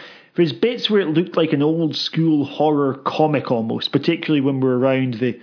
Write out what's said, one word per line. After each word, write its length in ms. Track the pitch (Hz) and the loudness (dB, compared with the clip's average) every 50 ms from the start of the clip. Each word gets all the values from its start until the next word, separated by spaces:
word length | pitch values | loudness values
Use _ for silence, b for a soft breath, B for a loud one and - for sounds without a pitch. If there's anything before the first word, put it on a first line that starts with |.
| B B B B B B B | B B B B B B B
There's 160 | - 175 156 131 | 0 0 0 2
bits 340 | - - 233 254 214 - - | 0 -2 -2 -2 -2 -2 0
where 140 | 208 202 190 | 0 2 2
it 60 | 151 | 2
looked 280 | 160 156 185 - - | 0 0 0 0 0
like 160 | 180 165 156 160 | 0 0 2 2
an 100 | 143 143 | 0 2
old 320 | 151 160 165 165 156 139 | 0 0 0 0 -2 -2
school 500 | - - - - 165 165 165 156 147 135 | -4 -6 -4 -2 0 2 2 2 2 0
horror 480 | - - - 147 156 151 143 143 135 123 | -2 -2 0 0 0 2 2 0 0 -2
comic 560 | - - - - - 156 151 147 131 117 - | -4 -6 -6 0 0 0 2 2 -2 -2 -2
almost, 420 | 131 117 110 113 117 120 - - - | -2 -2 -2 -4 -4 -4 -6 -2 -2
particularly 480 | 147 - - 170 165 165 - 156 147 | 0 0 0 -2 -2 0 0 0 2
when 180 | 131 139 139 131 | 2 0 0 2
we're 160 | 131 131 127 123 | 0 2 2 2
around 360 | 127 135 131 131 131 131 120 | 2 2 2 2 0 -2 -2
the 240 | 107 123 123 117 B | -2 -2 -2 -2 B